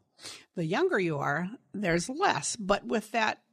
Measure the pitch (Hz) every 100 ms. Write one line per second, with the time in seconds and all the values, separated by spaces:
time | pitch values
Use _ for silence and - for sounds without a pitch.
0 | _ _ - - - - 160 262 370 381
1 | 170 147 139 147 180 247 _ 196 196 170
2 | 175 277 392 - - - 190 202 233 240
3 | - 233 220 - _